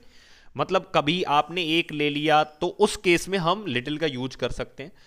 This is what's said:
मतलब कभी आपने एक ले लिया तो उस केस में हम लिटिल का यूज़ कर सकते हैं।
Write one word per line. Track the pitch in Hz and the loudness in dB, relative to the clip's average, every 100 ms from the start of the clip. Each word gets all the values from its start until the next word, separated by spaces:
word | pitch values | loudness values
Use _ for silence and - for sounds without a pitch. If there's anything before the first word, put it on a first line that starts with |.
| - - - - - - | -20 -20 -20 -20 -10 -6
मतलब | 151 185 180 160 | 0 -2 0 0
कभी | 147 180 | 0 0
आपने | - 147 - 175 | 2 2 2 -2
एक | 160 165 165 | 0 0 0
ले | 151 147 | -2 -2
लिया | 147 151 151 | 0 2 4
तो | 151 - 175 | 2 -2 -4
उस | - 208 - | 2 0 2
केस | 180 170 175 | 2 2 2
में | 190 | -2
हम | 165 196 202 | 0 0 -2
लिटिल | 120 127 151 | -4 -4 -4
का | 160 | -4
यूज़ | 127 127 - | -4 -6 -4
कर | 120 | -6
सकते | - 123 - | -4 -10 -12
हैं। | 151 - | -18 -20